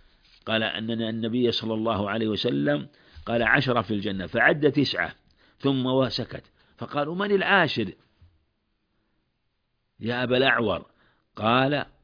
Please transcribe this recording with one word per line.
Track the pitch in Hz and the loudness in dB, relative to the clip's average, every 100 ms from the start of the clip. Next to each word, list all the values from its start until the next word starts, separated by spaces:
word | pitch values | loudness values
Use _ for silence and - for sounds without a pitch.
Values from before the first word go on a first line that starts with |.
| _ _ _ _ - | _ _ _ _ -2
قال | 110 | -2
أن | 110 87 110 | -2 -4 -4
النبي | 113 113 113 113 123 120 | -4 -4 -4 -2 0 0
صلى | 113 110 | 0 -2
الله | 110 110 104 101 | -2 0 0 -2
عليه | 110 110 | -2 -2
وسلم | 101 123 139 143 147 139 _ _ - - | 0 -2 0 0 -2 -4 _ _ -14 -4
قال: | 117 | 0
"عشرة | 110 131 127 120 | 2 2 2 0
في | 104 | 0
الجنة"، | 104 101 95 87 | -2 -4 -6 -4
فعد | 120 135 160 143 | 2 2 4 2
تسعة | 143 135 87 82 - _ _ _ _ | 2 0 -2 -6 -8 _ _ _ _
ثم | 139 135 127 | 0 0 2
وسكت، | 131 123 - 113 - - _ _ - | 2 2 -2 -8 -10 -16 _ _ -14
فقالوا: | - 143 147 | -8 -4 -4
"من | 175 202 | -2 0
العاشر | 196 170 190 156 - 98 - _ _ - _ _ _ _ _ _ _ _ _ _ _ _ _ _ _ _ - | 2 4 4 4 0 -4 -6 _ _ -20 _ _ _ _ _ _ _ _ _ _ _ _ _ _ _ _ -10
يا | 110 123 | -6 -4
أبا | 123 123 | 0 2
الأعور؟" | 131 117 110 82 - _ _ _ _ - | 4 4 2 -2 -6 _ _ _ _ -2
قال: | 107 123 135 143 - _ | 2 4 2 0 -6 _